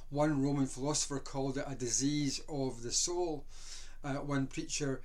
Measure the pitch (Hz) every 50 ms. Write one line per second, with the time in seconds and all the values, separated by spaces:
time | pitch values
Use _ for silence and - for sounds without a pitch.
0 | - - 143 143 151 156 151 135 135 143 143 139 135 131 - 123 131 147 151 -
1 | - - 143 135 - - - 143 135 139 131 135 - 139 135 - 131 117 - -
2 | 135 139 147 147 147 139 - - - - 160 139 135 131 117 117 117 120 - -
3 | - 175 175 175 180 170 156 139 - - - - - - - - - - - -
4 | - 143 135 139 143 143 143 139 135 131 - 160 156 - - - 151 135 131 127